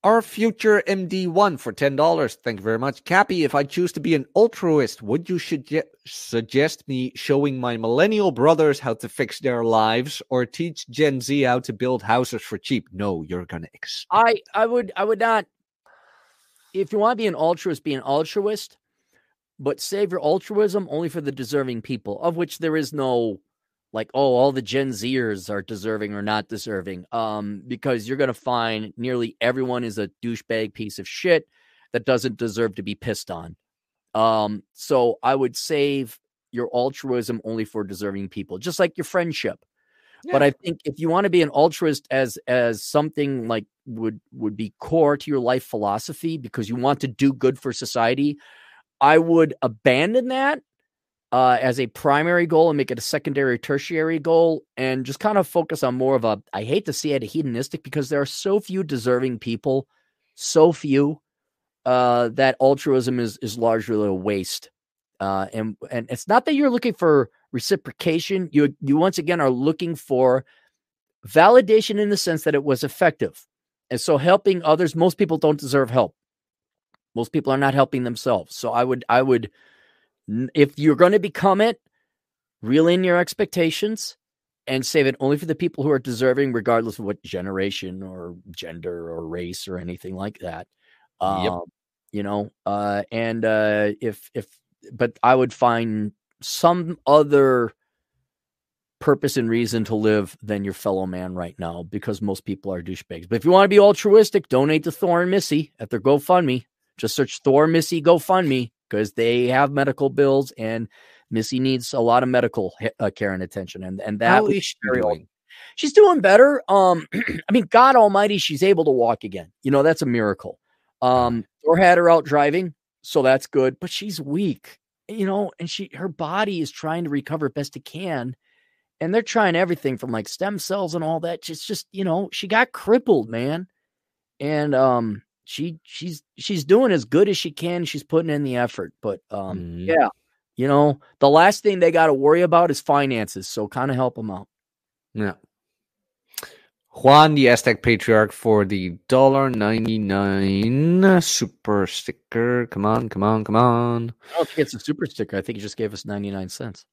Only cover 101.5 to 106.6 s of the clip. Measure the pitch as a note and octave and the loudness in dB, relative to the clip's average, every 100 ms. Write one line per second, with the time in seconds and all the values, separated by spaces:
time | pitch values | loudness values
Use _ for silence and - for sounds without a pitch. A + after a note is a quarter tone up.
101.5 | E2 E2+ F2 E2+ G#2 A#2+ G2+ G#2 F#2+ - | -8 -10 -10 -12 -10 -8 -6 -6 -6 -8
102.5 | F#2+ G2+ F#2 E2+ F2+ - E2+ F2 A2+ D#3+ | -10 -8 -10 -10 -14 -14 -18 -6 -2 4
103.5 | F#3 G3 G3+ G3+ G3+ G#3 G#3+ G#3 G3+ - | 6 6 8 6 4 6 6 6 0 0
104.5 | B2+ C#3+ D#3 E3 - F#3 E3+ F3+ G3 - | 0 2 0 -4 -4 0 0 2 -2 0
105.5 | D3+ D3 _ G#2+ A2+ A#2+ C#3+ - F3+ D#3 | -4 -4 _ -8 -2 2 2 4 2 2
106.5 | B2+ | -2